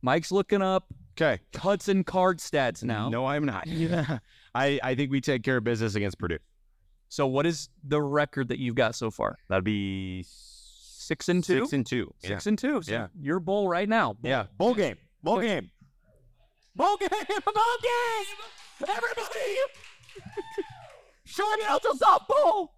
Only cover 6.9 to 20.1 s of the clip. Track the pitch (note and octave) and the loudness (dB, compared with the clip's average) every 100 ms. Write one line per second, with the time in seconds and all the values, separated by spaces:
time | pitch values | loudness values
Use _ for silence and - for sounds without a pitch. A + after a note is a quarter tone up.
6.9 | _ _ - C#3 C3 D#3+ D#3+ - _ C#3+ | _ _ -2 0 2 0 -2 -8 _ -2
7.9 | D3 D3 D3 D3 - B2+ B2 B2+ A#2+ A2+ | 0 2 2 0 -2 -4 -2 -2 2 2
8.9 | A#2 A2+ - G#2 - _ F#2+ F#2 G#2 G2 | 2 -6 -2 -2 -2 _ 0 2 0 0
9.9 | F#2+ F#2+ F#2 F2 - - - - - - | -4 -6 -8 -12 -18 -20 -20 -20 -20 -20
10.9 | - - - - F3+ E3+ D#3+ A#3 C#3+ A#2 | -18 -8 -6 0 0 2 2 2 -2 -2
11.9 | B2+ G2+ - - G2 - G#3 B3+ C#4+ E3 | -2 -4 -8 -8 -6 -2 0 0 -2 -2
12.9 | A2 G2+ F#3+ C#3 F3 E3+ G3+ G3 F3 G3+ | -4 -4 -8 -4 -2 0 0 0 0 2
13.9 | A3 D#3+ G#2+ A#2+ C3 G2+ - G3+ A#3+ E3 | 2 2 -2 -2 0 -2 0 2 2 0
14.9 | G#2 _ _ D#3 A#3 A#3+ F3+ F2+ _ - | -2 _ _ 0 0 2 -2 -4 _ -20
15.9 | _ _ _ _ _ _ _ _ - E4 | _ _ _ _ _ _ _ _ 0 2
16.9 | G4+ G4 G#4+ - G#4 - G#4+ A4+ A#4+ A4+ | 2 0 -2 -2 -2 0 2 2 2 0
17.9 | A#4+ A#4+ A4 G4 G#4 G#4 - - - C#4+ | 0 -2 -4 -6 -10 -16 -20 -20 -12 -6
18.9 | - A#4 A#4 - A4 - G4+ C5 - - | -2 -2 -4 -6 -4 -4 -2 -2 -4 -20
19.9 | - - | -20 -20